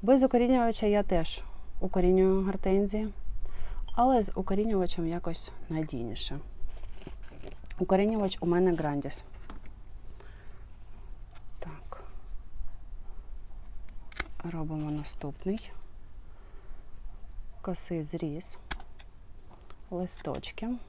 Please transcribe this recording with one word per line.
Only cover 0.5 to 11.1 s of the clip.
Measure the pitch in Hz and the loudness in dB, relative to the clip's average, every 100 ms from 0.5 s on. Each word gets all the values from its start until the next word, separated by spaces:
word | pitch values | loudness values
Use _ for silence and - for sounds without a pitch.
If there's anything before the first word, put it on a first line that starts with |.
| 262 233 220 214 | 6 6 4 4
я | 208 | 4
теж | 202 180 165 - - - - - | 6 4 4 0 -4 -6 -2 2
укорінюю | 185 190 180 185 190 190 190 | 4 6 8 8 8 6 4
гортензії, | 196 196 196 202 208 214 - - - - - - - - | 2 4 4 4 2 -2 0 2 4 2 4 2 2 2
але | - 247 254 | 6 6 6
з | 202 - | 4 0
укорінювачем | 190 196 220 202 180 - 165 | 2 4 4 4 4 2 2
якось | 170 - 165 - - - | 0 0 -2 -6 -8 -4
надійніше. | 160 156 135 117 101 - 143 - - - - - - - - - - - - - - | -2 -2 -2 -4 -2 -4 -4 -6 0 0 0 -4 -6 -8 -8 -10 -8 -8 -8 -8 -4
Укорінювач | 180 190 202 220 196 - | 4 6 6 4 0 0
у | 175 | 2
мене | 175 185 | 6 6
Грандіс. | 170 151 143 139 - - - - - - - - - - - - - - - - - - - - | 4 2 0 -2 -6 -8 -12 -10 -8 -10 -12 -12 -10 -10 -10 -12 -12 -12 -12 -12 -14 -12 -12 -10